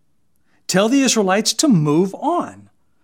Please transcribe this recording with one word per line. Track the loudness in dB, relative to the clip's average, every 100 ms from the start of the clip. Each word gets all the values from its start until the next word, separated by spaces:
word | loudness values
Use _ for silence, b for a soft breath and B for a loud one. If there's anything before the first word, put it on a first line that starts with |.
| _ _ _ _ _ _ -4
Tell | 0 2
the | 2
Israelites | 2 0 0 0 -2
to | -2 2
move | 2 2 0 0 -2
on. | -4 -4 -6 -12 -20 _ _ _